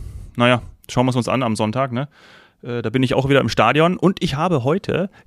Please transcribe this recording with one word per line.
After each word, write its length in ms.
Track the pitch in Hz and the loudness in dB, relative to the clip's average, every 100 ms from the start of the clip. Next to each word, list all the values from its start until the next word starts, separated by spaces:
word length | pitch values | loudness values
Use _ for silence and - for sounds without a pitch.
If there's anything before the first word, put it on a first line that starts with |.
| - - - - | -14 -16 -12 -2
Naja, 260 | 120 123 - - - | 2 2 -2 -18 -6
schauen 160 | 127 127 | -2 0
wir's 100 | 123 | 0
uns 120 | 110 | 0
an 140 | 117 | -2
am 140 | 120 107 | -2 -2
Sonntag, 360 | 107 120 135 | -2 -2 -4
ne? 160 | 120 143 _ - - _ _ | -4 -8 _ -20 -20 _ _
Äh, 200 | 127 120 | -10 -6
da 80 | 113 | -2
bin 120 | 131 | 0
ich 120 | 127 | 2
auch 140 | 127 135 | 2 2
wieder 120 | 139 | 2
im 80 | 117 | 4
Stadion 480 | - 117 143 165 185 | 2 4 4 2 2
und 260 | 180 190 | 2 2
ich 120 | 170 | -2
habe 300 | 139 180 151 | -2 -2 0
heute 460 | 123 180 - 147 190 - | 0 -2 -2 -4 -4 -10